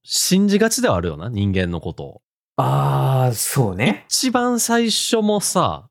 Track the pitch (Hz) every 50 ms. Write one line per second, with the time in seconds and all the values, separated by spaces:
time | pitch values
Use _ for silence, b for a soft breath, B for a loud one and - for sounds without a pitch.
0 | _ - - - - - 185 190 202 202 196 202 220 226 226 - 240 214 117 -
1 | - 87 76 73 85 120 123 101 101 98 95 95 92 87 85 82 - 87 80 -
2 | 71 69 - - _ _ _ _ _ _ _ - 131 131 135 139 139 139 139 139
3 | 139 135 135 127 127 127 117 110 - - - 139 127 101 92 92 117 196 302 -
4 | - - - - - 262 226 247 240 247 247 233 226 - 233 233 233 226 - -
5 | - - 240 226 214 208 208 202 - - - 185 156 101 78 69 - -